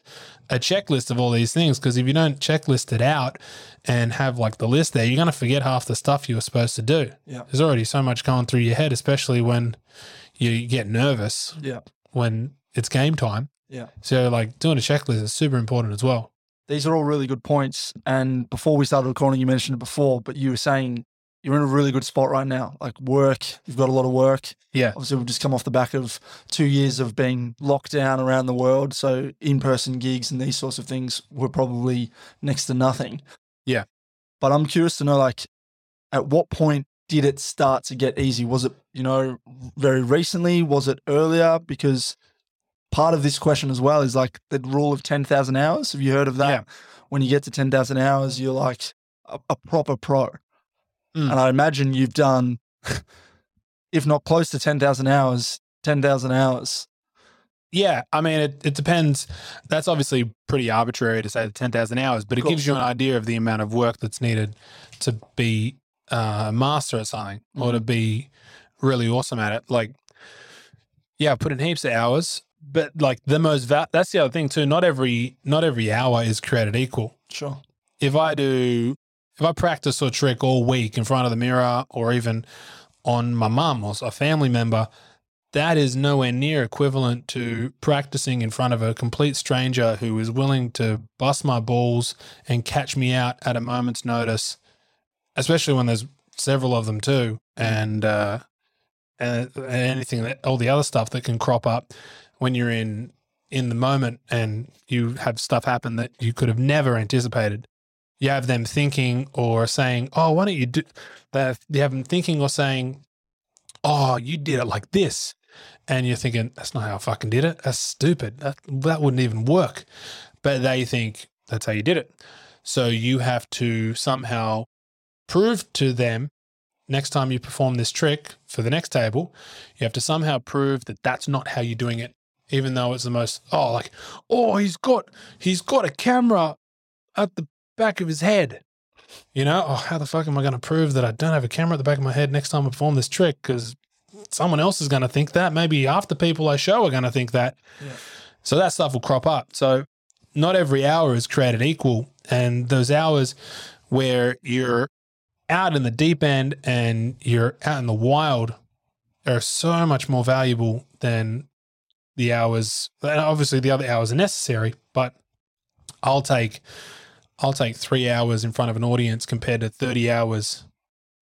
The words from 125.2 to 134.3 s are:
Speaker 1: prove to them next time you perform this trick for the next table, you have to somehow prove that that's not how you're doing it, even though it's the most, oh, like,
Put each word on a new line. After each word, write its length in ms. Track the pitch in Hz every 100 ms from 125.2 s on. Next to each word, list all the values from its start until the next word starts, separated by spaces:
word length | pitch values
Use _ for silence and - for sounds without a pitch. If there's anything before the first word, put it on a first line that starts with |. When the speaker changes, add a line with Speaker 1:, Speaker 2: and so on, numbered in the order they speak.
| -
Speaker 1:
prove 440 | 175 220 226 -
to 180 | - 135
them 360 | 123 123 113 143 - _ _ _ _ -
next 220 | 135 139
time 220 | 147 131
you 80 | 127
perform 340 | - - 131
this 160 | 123 113
trick 440 | - 160 151 - - -
for 160 | -
the 80 | 117
next 200 | 156 -
table, 420 | 135 113 117 175 - - - - -
you 80 |
have 80 | 113
to 60 | 131
somehow 380 | - 156 156 135
prove 460 | - 143 139 135
that 180 | - 107
that's 240 | 131 127 -
not 220 | 139 -
how 140 | 131
you're 120 | 120
doing 240 | 113 120 113
it, 140 | 120 _ _ _ _
even 240 | 135 135
though 180 | 127 123
it's 120 | 127
the 60 | 123
most, 320 | 120 113 - -
oh, 200 | 156 127
like, 180 | 117 - - - - -